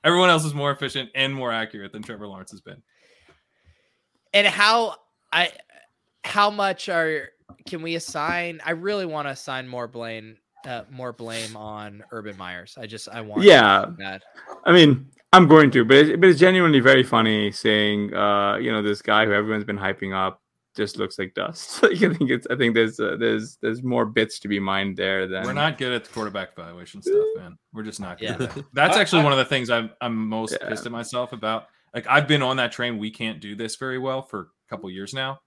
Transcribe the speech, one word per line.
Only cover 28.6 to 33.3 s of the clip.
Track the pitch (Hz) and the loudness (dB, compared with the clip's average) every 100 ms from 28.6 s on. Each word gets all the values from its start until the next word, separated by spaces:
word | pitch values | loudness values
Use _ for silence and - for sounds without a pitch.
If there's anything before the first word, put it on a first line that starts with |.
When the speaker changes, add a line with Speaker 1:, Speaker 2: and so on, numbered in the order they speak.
| 143 | -10
Speaker 1:
That's | 135 170 196 | 0 2 2
Speaker 4:
I, | |
Speaker 1:
actually | 190 170 | 2 2
Speaker 4:
I | |
Speaker 1:
one | 147 | 4
of | 135 | 2
the | 127 | 0
things | 139 120 | -2 -2
I'm, | 117 110 _ | -4 -4 _
I'm | 123 113 110 | -8 -6 -4
most | 110 110 - | -6 -6 -8
Speaker 3:
Yeah. | - | -8
Speaker 1:
pissed | 113 120 | -10 -10
at | |
myself | 117 113 123 123 | -12 -8 -8 -8
about. | 120 107 110 - _ _ | -6 -6 -6 -8 _ _
Like, | 120 113 | -12 2
I've | 139 143 | 2 4
been | 147 | 0
on | 127 131 | 0 -2
that | 120 | -2
train, | - 120 113 | -4 -6 -6
"We | 107 | -10
can't | 110 113 | -8 -10